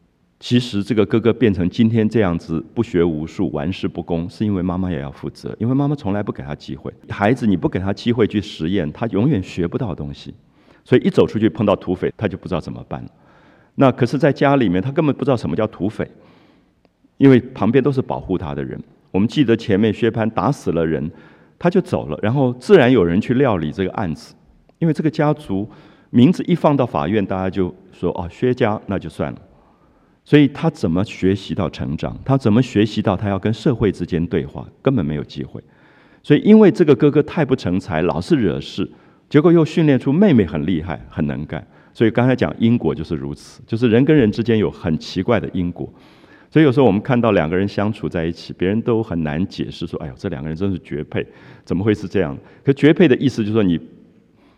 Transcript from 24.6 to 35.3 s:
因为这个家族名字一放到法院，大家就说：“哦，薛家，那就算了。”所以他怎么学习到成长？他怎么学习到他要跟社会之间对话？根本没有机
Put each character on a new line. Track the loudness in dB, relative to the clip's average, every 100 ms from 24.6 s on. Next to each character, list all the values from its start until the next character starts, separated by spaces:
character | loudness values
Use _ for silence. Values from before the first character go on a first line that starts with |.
| _ -4
因 | -2
为 |
这 | 0
个 | -2
家 | 0 0
族 | -2 -4 -6 -6 -12 -20 _ _
名 | 4 4
字 | 4
一 | 0
放 | 2 2 2
到 | 0
法 | -2 0
院， | 0 0
大 | -2
家 | -2
就 | -2 -2 -4 -18
说 | -6 -4 -4
：“哦， | -8
薛 | -4 -2
家， | 2 0 0 -4
那 | -6
就 | -6
算 | -6 -6
了。” | -8 -18 _ _ _ _ _ _ _
所 | 2 4
以 | 4
他 | 2 -4
怎 | -2 -2
么 | -2
学 | -2 -2 0
习 | 0 -4
到 | -6 -6
成 | -6 -8 -6
长？ | -8 -8
他 | -2 0
怎 | 2
么 | 2
学 | 2 2
习 | 0 0
到 | -2 -2
他 | -2
要 | -2
跟 | -2
社 | -2 -2
会 | 0 0
之 | -2
间 | -4 -4 -2
对 | -4
话？ | -6 -10 -16 -6
根 | -2
本 | 0
没 | -2
有 | -6
机 | -8